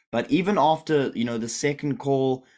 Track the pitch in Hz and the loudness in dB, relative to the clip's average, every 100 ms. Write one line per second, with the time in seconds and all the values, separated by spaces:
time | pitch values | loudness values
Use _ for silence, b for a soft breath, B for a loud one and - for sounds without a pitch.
0 | b 117 117 147 190 202 147 156 - 151 | b -4 0 0 2 2 2 2 2 0
1 | 131 - 120 117 113 - 143 147 147 123 | 0 -2 -4 -4 -6 -2 -2 -2 -4 -4
2 | 139 135 131 131 b | 0 2 2 -2 b